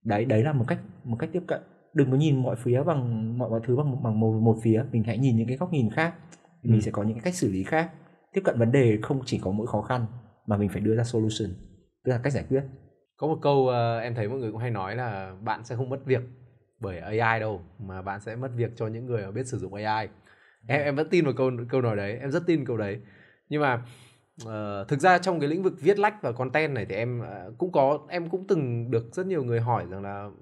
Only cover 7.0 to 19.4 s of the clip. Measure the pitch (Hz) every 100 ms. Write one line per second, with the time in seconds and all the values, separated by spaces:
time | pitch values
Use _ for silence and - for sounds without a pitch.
7 | 107 110 180 180 123 95 95 160 170 -
8 | - _ _ 196 190 120 117 139 120 104
9 | - 135 127 - 92 101 120 107 - 127
10 | 113 - - _ - 104 104 98 107 113
11 | 117 113 110 - 101 92 - - _ _
12 | 131 120 131 117 80 135 135 - - _
13 | _ _ 147 160 147 139 127 120 117 117
14 | 120 117 107 135 113 107 123 104 95 113
15 | 123 98 95 95 113 107 113 120 127 131
16 | 135 127 - - - _ _ _ 98 87
17 | 98 110 113 113 110 98 - - 98 95
18 | 92 98 107 117 131 120 113 - 110 113
19 | 127 117 98 107